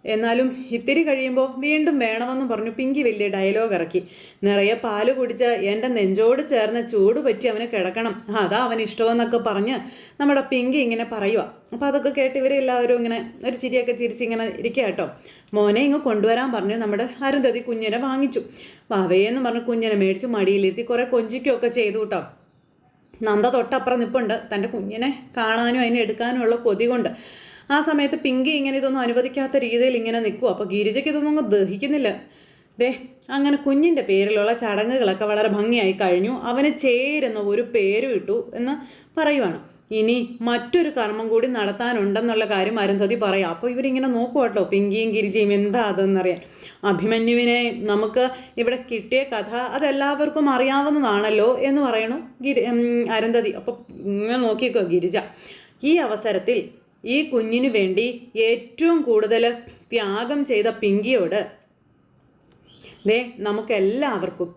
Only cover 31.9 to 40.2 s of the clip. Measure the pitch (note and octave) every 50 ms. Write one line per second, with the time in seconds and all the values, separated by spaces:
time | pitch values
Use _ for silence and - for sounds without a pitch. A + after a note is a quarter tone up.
31.9 | D4 D4 B3+ G#3 F#3 - - - _ - - _ _ _ _ _ _ - A#3+ B3+
32.9 | B3 - - - - _ _ - C4 C#4 C#4 C#4+ C#4+ C#4+ C#4+ C#4 C4+ C#4 D#4 F4
33.9 | E4 C#4 A#3 G3 G3 F#3+ G3 G#3 G#3+ G#3 G3+ A3 A#3 A#3 A#3+ G#3+ G3+ G3+ G#3+ A#3
34.9 | B3+ C4 A#3 G3 F#3+ F#3+ G#3+ G#3 G#3 G#3 G#3+ G#3+ G3 G3+ G#3 A3+ A#3+ A#3+ G3+ F#3+
35.9 | F#3+ G3 G#3 F3+ F3+ F3+ F#3+ A#3 C4 B3 - A#3+ A#3+ C4 C#4 D4+ D4 - - C4
36.9 | A#3+ B3 C4 C#4+ D4+ D4+ C#4 A#3+ A3 G#3+ G#3 G3+ G3+ A#3 A#3+ A#3 A#3+ A3+ G3 G3
37.9 | G3+ A3 B3+ C4+ A#3 F#3 - - G#3 A#3 - - - A#3 A#3+ C4 D4 C#4+ - -
38.9 | - - - _ _ D#4+ D#4 D4 D4 C#4 A3+ F3+ D#3+ - - - - _ _ _
39.9 | A3 A3 G#3+ A3+ A#3 B3